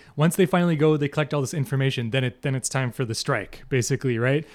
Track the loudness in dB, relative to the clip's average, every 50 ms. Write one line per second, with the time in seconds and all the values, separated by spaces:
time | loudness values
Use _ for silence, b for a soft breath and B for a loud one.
0 | B B B B 2 2 4 2 2 4 4 2 4 4 2 4 4 4 4 4
1 | 0 0 0 -2 -2 0 0 -2 -2 -2 -2 -4 -2 -2 0 0 0 0 0 -2
2 | -4 -2 0 0 0 -2 -4 _ -4 -4 -4 -2 -4 -4 -2 -2 -2 -2 -2 -4
3 | -4 -4 -4 -4 -2 -2 -2 -2 -4 -6 -12 -16 -6 -2 0 0 0 0 0 -2
4 | 0 0 0 0 2 2 2 0 -2 B B